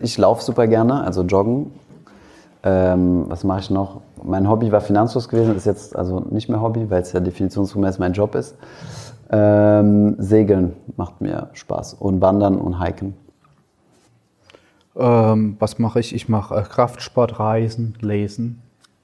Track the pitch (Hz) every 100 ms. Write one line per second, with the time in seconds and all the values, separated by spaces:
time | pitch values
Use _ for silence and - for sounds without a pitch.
0 | 117 - 95 226 - 120 117 110 117 139
1 | 92 90 90 95 101 127 147 - _ -
2 | - - - - _ _ 98 92 92 92
3 | 90 90 - 85 98 92 95 95 98 -
4 | - - - 95 98 110 117 104 - 101
5 | 117 127 117 113 113 101 104 95 - -
6 | 90 92 - 107 110 110 113 113 110 92
7 | 90 90 90 - 95 101 98 104 98 95
8 | 92 92 104 - - - - - - -
9 | - - - 107 104 104 104 104 104 104
10 | 104 - 95 107 104 95 90 - - -
11 | 90 - 101 87 - - - - - -
12 | 98 95 95 101 101 95 - 87 87 -
13 | 98 95 _ _ _ _ _ _ _ _
14 | _ _ _ _ _ - _ _ _ -
15 | 123 117 110 110 107 101 107 - 117 120
16 | - - - 107 98 - 98 - 120 -
17 | - - 117 107 110 110 113 113 113 -
18 | 107 104 104 104 120 117 _ _ _ _